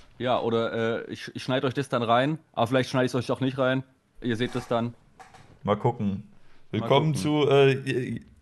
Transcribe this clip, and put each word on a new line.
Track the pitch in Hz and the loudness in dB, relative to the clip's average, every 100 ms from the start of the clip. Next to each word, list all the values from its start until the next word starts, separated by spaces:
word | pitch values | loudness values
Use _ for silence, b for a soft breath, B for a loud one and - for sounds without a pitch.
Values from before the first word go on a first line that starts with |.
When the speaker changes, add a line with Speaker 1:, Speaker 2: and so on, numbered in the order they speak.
| B - | B -6
Speaker 1:
Ja, | 123 113 | -2 0
oder, | 117 113 113 113 113 107 - | 0 0 0 -2 -2 -2 -6
äh, | |
ich, | 113 - | -12 -12
ich | 120 | -10
schneid | - 131 | -4 -2
euch | 135 | 0
das | 131 131 | -2 -4
dann | 123 | -2
rein, | 113 117 139 156 - | 2 2 2 -2 -6
aber | - 117 | -2 2
vielleicht | 131 127 | 2 2
schneid | 131 127 | 0 0
ich's | |
euch | 123 117 | 0 -2
doch | 123 | -2
nicht | 131 131 | -2 0
rein. | 127 131 - _ _ - | 0 0 -4 _ _ -8
Ihr | 123 113 | -4 -2
seht | 123 | -2
das | 123 - | -4 -2
dann. | 117 117 - _ - - - - - | -2 -2 -8 _ -20 -20 -20 -20 -8
Speaker 2:
Mal | 98 104 | -2 0
gucken. | 123 - 101 98 - - - - - | 0 0 -2 -4 -8 -20 -20 -20 -6
Speaker 1:
Mal | 104 117 | -4 2
Speaker 2:
Willkommen | |
Speaker 1:
gucken. | 143 156 135 151 | 2 4 0 0
Speaker 2:
zu, | 151 147 | 2 4
äh, | 139 139 131 135 131 123 113 - - | 6 6 4 -2 -4 -4 -8 -12 -16